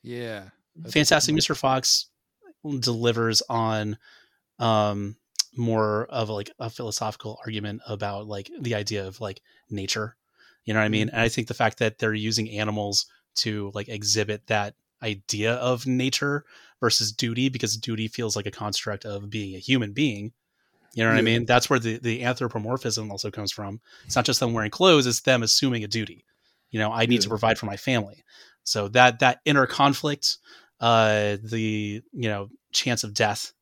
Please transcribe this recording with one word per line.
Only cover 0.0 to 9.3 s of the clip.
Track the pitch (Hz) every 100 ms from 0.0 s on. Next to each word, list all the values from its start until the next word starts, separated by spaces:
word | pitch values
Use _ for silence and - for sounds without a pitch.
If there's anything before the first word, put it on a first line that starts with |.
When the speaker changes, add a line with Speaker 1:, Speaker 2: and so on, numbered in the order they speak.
Speaker 1:
Yeah, | 120 120 117 107 95 _ _ -
that's |
a |
good | 160
Speaker 2:
Fantastic | 151 151 156 143
Speaker 1:
point. | 156
Speaker 2:
Mister | - 156
Fox | 135 131 - - - _ _ _ 392 - 151 139
delivers | 120 113 120 117 113 107 -
on, | 117 113 110 107 104 _ - _ _ _ _
um, | 117 107 104 101 101 107 _ - - -
more | 117 113 107 104 120
of, | 135 110
like, | 107 104 -
a | 117
philosophical | - 117 104 110 - 107 110 117
argument | 110 104 104 -
about, | 104 101 98 107
like, | 101 98 330
the | 127 110
idea | 101 104 95
of, | 95
like, | 107